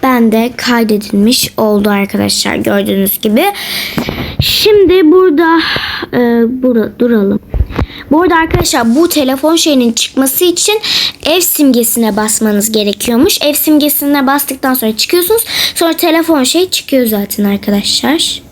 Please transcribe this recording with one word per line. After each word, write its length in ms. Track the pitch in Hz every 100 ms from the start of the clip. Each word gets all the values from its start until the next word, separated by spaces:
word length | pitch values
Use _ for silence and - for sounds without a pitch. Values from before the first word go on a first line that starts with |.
Ben 280 | 262 254 226
de 200 | 220 233 247
kaydedilmiş 960 | - 240 226 214 208 202 208 247 - -
oldu 320 | 220 208 208
arkadaşlar 680 | 202 196 202 202 202 202 -
gördüğünüz 640 | 214 202 208 196 196 -
gibi. 240 | 220 214 370 403 - - - - - - - -
Şimdi 720 | - - 415 415 370 370 320
burada, 480 | 359 370 285 330 330 - - - - -
e, 40 | 254 240 233 233 254
bura-, 360 | 254 233 208 -
duralım. 400 | 247 233 202 208 - - - - - - -
Bu 100 | 294
arada 140 | 370 339
arkadaşlar 600 | 320 359 349 302 233 240
bu 140 | 339
telefon 460 | 302 262 269 302 330
şeyinin 380 | 330 277 240
çıkması 520 | 226 - - 262 - 359
için 360 | 339 - 427 - - - - -
ev 140 | 339
simgesine 760 | 339 - 294 240 226 - 220 202
basmanız 560 | 214 - 220 208 214
gerekiyormuş. 680 | 226 208 196 - 233 339 -
Ev 120 | 294
simgesine 760 | 294 - 302 294 285 285 285 262
bastıktan 460 | 285 277 269 269
sonra 240 | 254 220 220
çıkıyorsunuz. 460 | - 349 349 440 - - - -
Sonra 180 | 330
telefon 500 | 330 349 320 320 320
şey 260 | 254 320 370
çıkıyor 360 | - - 269 240
zaten 380 | 214 202 -
arkadaşlar. 1000 | 202 202 - 202 202 - 240 311 - - -